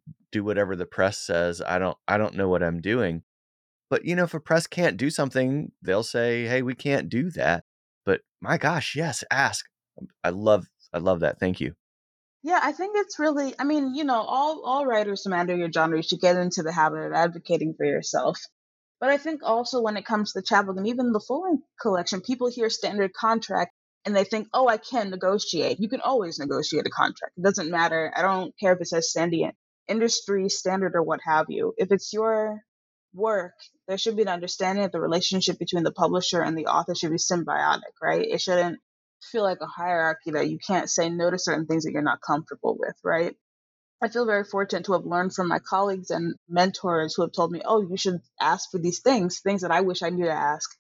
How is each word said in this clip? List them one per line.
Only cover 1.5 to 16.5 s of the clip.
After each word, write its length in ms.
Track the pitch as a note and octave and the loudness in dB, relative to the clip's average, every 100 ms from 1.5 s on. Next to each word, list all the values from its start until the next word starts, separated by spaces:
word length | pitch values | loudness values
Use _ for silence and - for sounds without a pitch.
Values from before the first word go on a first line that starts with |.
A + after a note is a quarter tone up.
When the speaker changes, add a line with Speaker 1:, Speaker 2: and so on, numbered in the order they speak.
| F2 | -2
Speaker 1:
I 160 | - F2+ | -2 -2
don't, 180 | F#2 - - | -2 -4 -2
I 120 | G#2 | 0
don't 160 | G#2+ F#2 | 0 0
know 120 | F#2+ | 0
what 140 | F2+ | 2
I'm 180 | E2+ E2+ | 0 -2
doing." 440 | F2+ B2 G2 E2 - _ _ _ _ _ - | -2 0 0 -2 -8 _ _ _ _ _ -4
But, 140 | B2+ | -4
you 120 | - F3 | 0 0
know, 80 | |
if 100 | F3 | 0
a 60 | D#3+ | -2
press 260 | - E3 - | 0 0 0
can't 300 | - E3+ - | 0 0 2
do 140 | C#3 | -2
something, 640 | - C#3 C3 B2+ C#3+ - - | 0 0 0 0 0 -4 -6
they'll 200 | - F#2+ | 0 0
say, 420 | A#2 A#2+ A#2+ A#2+ A#2 | 0 0 0 0 0
"Hey, 160 | B2+ | 0
we 120 | B2+ | -2
can't 340 | B2+ C#3+ C#3 D#2 | -4 -2 0 0
do 220 | A#2 F3+ | -2 -2
that." 320 | D#3 C2+ E2+ - _ _ _ | 0 0 0 -2 _ _ _
But 180 | - F#2+ - _ | 0 0 -2 _
my 180 | G2 D#3+ | -2 0
gosh, 360 | C#3+ E3 - C#3 | 2 0 -2 -4
yes, 280 | E3 - - | -4 -4 -2
ask. 360 | B2+ C3 - - _ _ - B1+ _ | 0 0 -2 -10 _ _ -20 -20 _
I 60 | F2 | -4
love, 380 | F#2 G#2+ G#2 - _ _ | 2 4 4 4 _ _
I 60 | F2 | -2
love 220 | F2+ F2+ | 0 2
that. 200 | D#2+ - | 2 0
Thank 200 | F#2 F#2 | -2 -2
you. 140 | C2 - _ _ _ _ _ _ | -6 -8 _ _ _ _ _ _
Speaker 2:
Yeah, 180 | D4 F4 | 0 2
I 100 | C4+ | 2
think 220 | D4 F#4+ G#4 | -2 -2 -2
it's 220 | G4+ - | -2 0
really, 360 | D4+ C#4+ C4+ - | 0 2 -2 -2
I 60 | |
mean, 300 | C#4 D4+ C4+ | 0 0 0
you 100 | C4 | -2
know, 160 | D4 A#3 | 0 0
all, 420 | G#3+ B3+ D4 D#4 | 0 0 0 -2
all 200 | - C4+ C#4 | -2 -2 2
writers, 360 | G#3+ G#3 G3 | 0 0 -2
no 60 | G3 | -2
matter 260 | F3+ F3+ F3 | 0 0 0
your 160 | E3+ | 0
genre, 240 | D#3+ D#3+ D#3+ | 2 2 0
you 60 | |
should 180 | E3 F3 | -2 2
get 160 | F3+ F3+ | 4 4
into 260 | F3+ | 0